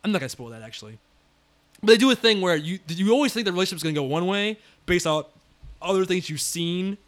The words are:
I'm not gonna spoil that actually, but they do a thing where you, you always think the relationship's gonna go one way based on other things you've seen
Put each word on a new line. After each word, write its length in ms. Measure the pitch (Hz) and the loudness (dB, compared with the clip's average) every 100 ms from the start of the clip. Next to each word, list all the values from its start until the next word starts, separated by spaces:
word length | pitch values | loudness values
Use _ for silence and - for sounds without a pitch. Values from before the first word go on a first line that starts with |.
| 214 | 0
I'm 80 | |
not 60 | 196 | -2
gonna 80 | 131 | -4
spoil 220 | - 117 | -12 -16
that 100 | 113 | -16
actually, 380 | 110 - 107 110 _ _ _ _ _ _ _ _ | -18 -18 -18 -20 _ _ _ _ _ _ _ _
but 60 | 208 | 6
they 80 | 226 | 6
do 120 | 262 | 6
a 40 | 247 | 4
thing 240 | 233 208 | 2 2
where 160 | 185 160 | 2 0
you, 240 | 156 185 151 | -2 -8 -8
you 240 | 170 196 | 0 4
always 220 | 254 285 | 4 2
think 100 | 233 196 | 0 -2
the 60 | |
relationship's 320 | 180 190 170 | 0 -2 -2
gonna 100 | 160 | -4
go 100 | 147 | -2
one 220 | 135 156 180 | -2 0 0
way 320 | 202 208 214 _ _ - | -2 -2 -6 _ _ -2
based 200 | 175 170 | 0 2
on 200 | 156 - _ _ _ - - | -2 -4 _ _ _ -20 -10
other 240 | 170 190 185 | -2 0 2
things 240 | 185 - | -2 -2
you've 100 | 151 | -6
seen 580 | - 170 170 180 190 208 | -6 -4 -4 -2 -4 -6